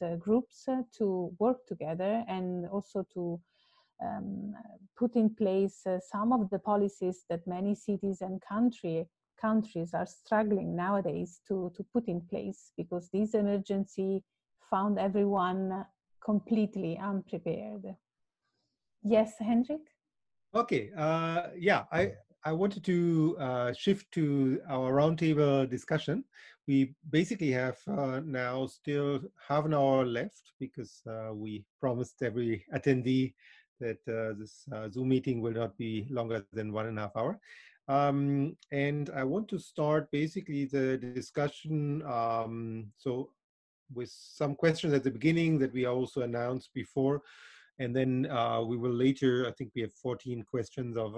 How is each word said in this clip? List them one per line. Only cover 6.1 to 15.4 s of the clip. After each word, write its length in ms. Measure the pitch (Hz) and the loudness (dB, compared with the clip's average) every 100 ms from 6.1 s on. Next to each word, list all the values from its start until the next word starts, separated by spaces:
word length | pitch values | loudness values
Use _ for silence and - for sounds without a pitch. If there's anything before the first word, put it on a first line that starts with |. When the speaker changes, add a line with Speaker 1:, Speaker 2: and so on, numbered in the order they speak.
| 202 226 | -2 2
Speaker 1:
of 160 | 254 196 | 2 2
the 80 | 196 | -2
policies 640 | - 208 196 - 185 180 - | 0 2 2 0 -4 -4 -6
that 180 | 170 175 | -6 -4
many 280 | 180 196 | -4 -2
cities 460 | 202 - 196 196 190 | -2 -2 -2 -2 -4
and 200 | 185 185 | -6 -8
country, 640 | - 208 240 - 175 160 165 _ _ _ | -4 0 0 0 -2 -2 -4 _ _ _
countries 540 | 220 220 214 170 165 | 0 0 0 -4 -4
are 120 | 170 180 | -4 -6
struggling 720 | - - 214 220 202 165 170 | -10 -2 0 2 0 0 -2
nowadays 640 | 175 202 170 165 175 - - | 0 0 0 -4 -6 -8 -6
to, 260 | 190 185 175 | -4 -4 -8
to 80 | 202 | -4
put 140 | 240 233 | -2 -2
in 120 | 175 | -4
place, 520 | 175 190 202 - - - | -4 -6 -6 -10 -12 -10
because 320 | 170 180 175 | -6 -6 -2
this 220 | 190 214 | -2 0
emergency 880 | 220 202 202 190 196 196 - 190 196 - _ _ _ _ | 2 2 0 0 -2 -2 -2 -2 -2 -6 _ _ _ _
found 280 | 190 208 196 | 0 2 0
everyone 840 | 196 202 202 196 | 0 2 2 2